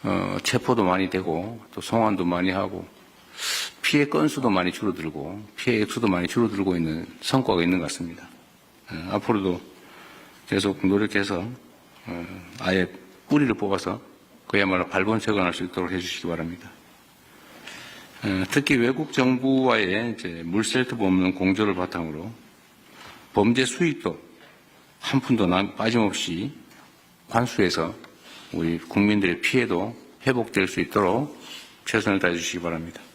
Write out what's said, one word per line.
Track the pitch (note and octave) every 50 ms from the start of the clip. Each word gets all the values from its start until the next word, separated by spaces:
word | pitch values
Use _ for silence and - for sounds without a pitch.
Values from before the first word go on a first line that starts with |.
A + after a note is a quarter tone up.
어, | - G2+ F#2+ F#2 F#2 F#2+ F#2+ F2+
체포도 | - - - B2 - - B2 A#2 G2+
많이 | F2+ F2+ F#2+ F#2+ F2+
되고, | F2+ F#2 F2+ F2 D#2+ E2 F#2 A2 A#2 A2+ - -
또 | - G2
송환도 | - - A#2 A#2 A2+ G#2+ G2+ F#2 F2+
많이 | F2 F2 F2 F2+ F#2+
하고, | F#2 G2 G2 F#2+ G2 F2+ E2+ - - - - - - - - - - - - - - - - - - -
피해 | - - - D3 C#3+
건수도 | C#3+ D3 D#3 D#3 D3 - C#3+ C3 A#2
많이 | G2 F#2 F2+ F2+
줄어들고, | F2 - A2 G2+ F2 - D#2+ D#2+ D2+ D2+ C#2 E2 F#2 G#2 G#2+ - -
피해 | - - B2 A#2 A2
액수도 | G#2+ G2+ - A#2+ A#2
많이 | G#2 F#2 F2 F2 F2
줄어들고 | - B2 A#2 G#2+ G2+ G2 F#2+ F#2+ F2+
있는 | F2 E2 D#2 D#2 E2 E2+ - - -
성과가 | - - - C3+ B2+ A#2+ G2 F2
있는 | E2+ F2 F#2 F2+
것 | E2
같습니다. | - - - E2+ E2+ E2 - - - - - - _ _ _ _ _ _ _ _ -
어, | - D#2+ E2 F#2
앞으로도 | G2 G#2 - - A2+ G2+ F#2+ F#2 F2 F2 - - - - - - - - - - - - - - - - - -
계속 | G2 G2 G2 G2+ F#2 - -
노력해서, | F#2 G2 G2+ G#2+ G2+ - G2+ G2 G2+ G2+ E2+ F#2 A2+ B2+ - - - - - - - - - -
어, | - F2 F2 E2+ F2+ F#2 F#2 F2+ - - -
아예 | - F#2 F#2 F#2+ F2+ - - - - - - - _ -
뿌리를 | C#3+ D3 C#3+ B2 G#2+
뽑아서 | - G2+ G2 G2 F2 - F2+ - A#2 - - - _ - _ - - _
그야말로 | - - G#2 G2+ F#2 F#2+ F2+ F2+ -
발본색원할 | - F#2+ F#2+ G#2 A2+ A2 - A2+ G#2+ G2+ F#2 F2+ E2+
수 | - F#2+
있도록 | F2 - F#2 F2+ E2+
해주시기 | F#2+ F2+ F2+ F2+ - - -
바랍니다. | F2 E2+ D#2+ D#2+ E2+ F2 F2 - - - - - - - - - - - - - - - - - - - - - - - - - - - - - - - -
어, | - G#2 F#2+ F#2+ F#2+ -
특히 | - D3 C#3+ - D3
외국 | B2 A#2 B2 C3+ D#3+ D#3 D3
정부와의 | - - B2+ B2+ B2+ A#2+ B2+ C3+ C3+ C3 C3 B2+ A#2 A2 G2+ F2+ F#2+ G#2+ A#2 A#2+
이제 | G#2+ - - F2+ E2+ E2 E2
물셀트 | E2+ F2+ G#2 G#2+ - - B2+ B2+ - B2
없는 | A#2 G2+ F#2+ F#2 F#2 F#2 F#2 F#2
공조를 | - F#2 F#2+ F#2+ G2+ G#2+ G2+ F#2
바탕으로 | F2+ F2+ F2+ - F2+ E2 D#2+ D2 D2+ F2 A2 A#2 - - - - - _ _ _ _ - - - - - - - - - -
범죄 | - G#2 G2+ A2+ A#2 B2+ C3
수익도 | B2+ - - F3 E3 D3 - - F#2 D#2 - - - - - - - - - _ _ - - - _ _ _
한 | - - - C3+
푼도 | - - C3 A2 G2+
남-, | F2 F2+ F#2 G2 F#2+ -
빠짐없이 | - G#2+ A2+ A#2 A#2+ G#2+ G2 F2+ - - - E2 E2+ - C#3+ - - - - - - - - - - _ _ _ _ _ -
환수해서 | - A#2 B2 A#2+ - - G2+ F2 - E2+ D#2+ E2+ - - - - - - - - - - - -
우리 | - F2 E2 E2 E2+ D#2+
국민들의 | - - - G#2 G2+ G#2 G#2+ G#2 G2 F2 E2+ F2
피해도 | - - - B2+ A#2+ G#2 F#2 E2+ F#2+ A2 A#2 - - - - - -
회복될 | C3+ B2+ B2 A2 - - G#2 F#2+ F2+
수 | - F#2
있도록 | E2+ - - G#2+ G2+ F2+ G2+ B2 D3 D3 - - - - - - - - - - -
최선을 | - - A2+ G2+ A2 G2 F#2+
다해 | F#2 F2+ F2
주시기 | E2+ E2+ - - F2
바랍니다. | E2+ E2+ E2 D#2+ E2 E2+ - - - -